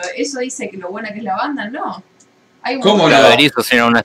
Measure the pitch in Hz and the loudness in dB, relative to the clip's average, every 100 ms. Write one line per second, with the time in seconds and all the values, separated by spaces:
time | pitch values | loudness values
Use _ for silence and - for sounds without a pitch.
0 | 180 175 285 254 254 - - 190 180 208 | -10 -6 -6 -6 -8 -8 -12 -10 -12 -10
1 | 220 202 214 190 262 269 214 269 392 - | -10 -10 -6 -4 -4 -6 -8 -8 -10 -12
2 | - _ _ _ _ _ - 262 - - | -18 _ _ _ _ _ -8 -2 2 4
3 | 160 113 113 120 147 123 110 123 117 117 | 4 6 6 6 2 0 0 2 4 2